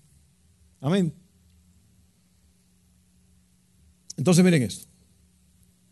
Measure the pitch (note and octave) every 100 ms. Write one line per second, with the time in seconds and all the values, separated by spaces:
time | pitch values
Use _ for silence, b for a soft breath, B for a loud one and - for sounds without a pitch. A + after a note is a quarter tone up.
0 | _ _ _ _ _ _ _ _ C3+ G3
1 | E3+ - _ _ _ _ _ _ _ _
2 | _ _ _ _ _ _ _ _ _ _
3 | _ _ _ _ _ _ _ _ - _
4 | - - C#3+ E3+ F#3 D#3+ A2 - - _
5 | _ _ _ _ _ _ _ _ _